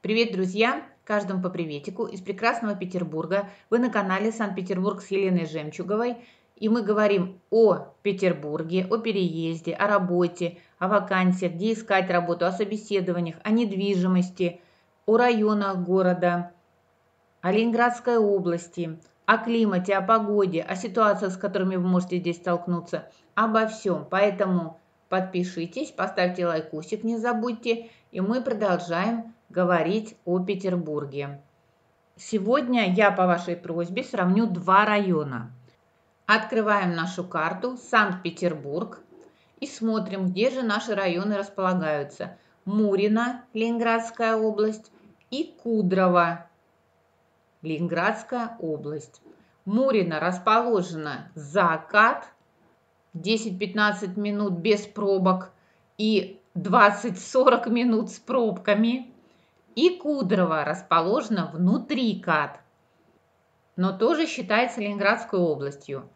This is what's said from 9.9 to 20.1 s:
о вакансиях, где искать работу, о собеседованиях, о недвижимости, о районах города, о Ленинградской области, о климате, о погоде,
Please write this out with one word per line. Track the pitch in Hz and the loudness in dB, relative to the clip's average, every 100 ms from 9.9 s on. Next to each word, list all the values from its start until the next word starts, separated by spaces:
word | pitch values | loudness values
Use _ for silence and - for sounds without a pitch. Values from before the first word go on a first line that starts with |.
| 202 180 175 175 175 170 - _ _ | 2 2 2 2 0 -6 -6 _ _
о | 185 | 0
вакансиях, | 202 190 190 180 180 180 | 0 2 2 2 2 -2
где | 165 214 | -2 -2
искать | 220 - 196 185 | -2 0 0 2
работу, | 180 175 175 175 | 0 0 0 0
о | |
собеседованиях, | 185 208 214 - 202 180 175 170 160 | 0 -4 -4 -2 -2 0 -2 -4 -6
о | 214 | 0
недвижимости, | 220 226 196 202 190 185 185 180 - 175 170 _ _ _ _ | 0 0 -2 0 0 2 2 2 0 -4 -4 _ _ _ _
о | - 226 | 2 4
районах | 247 233 214 208 196 185 | 4 4 2 0 -2 -4
города, | 175 185 185 175 175 175 175 - _ _ _ _ _ _ _ _ | 0 2 4 2 0 0 -4 -12 _ _ _ _ _ _ _ _
о | 175 | 0
Ленинградской | 208 226 226 240 240 - 233 | 2 2 2 0 0 0 2
области, | 208 196 175 170 - - 165 160 _ _ - | 4 2 0 -4 -6 -8 -8 -8 _ _ 2
о | 190 | 2
климате, | 233 233 214 185 185 196 | 2 2 2 2 0 0
о | |
погоде, | 185 | 4